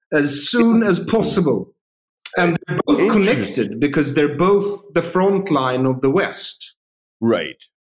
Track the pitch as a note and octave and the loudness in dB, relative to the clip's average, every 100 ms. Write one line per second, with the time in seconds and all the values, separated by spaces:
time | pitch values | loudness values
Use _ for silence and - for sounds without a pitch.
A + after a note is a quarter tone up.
0 | _ D3+ C#3+ C#3 - A#3+ A#3 A3+ G#3+ F3 | _ -2 0 -2 0 2 4 4 2 0
1 | - A3+ - G3+ D3+ G#2+ - _ _ _ | 0 0 0 0 0 -2 -6 _ _ _
2 | _ _ - - F3 E3 - C#3 - - | _ _ -8 -2 -2 -2 -4 -4 0 2
3 | G#3 G#3+ G3 B2 G2+ B2+ G2+ A2 C#3+ D#3+ | 2 4 2 0 -2 -4 -4 -2 -2 0
4 | C#3 C#3 D3 C3+ F#3 G3+ G3+ - - E3+ | 0 0 0 2 2 2 0 -6 -4 -4
5 | E3 F#3 G3 G3 F#3+ C#3+ B2+ B2+ C3 B2+ | -2 0 2 0 0 0 0 0 0 0
6 | C3+ E3+ - - - - - _ _ _ | 0 2 -2 -6 -14 -14 -20 _ _ _
7 | _ _ A2+ G2 D2 - - _ | _ _ 0 0 -2 -12 -20 _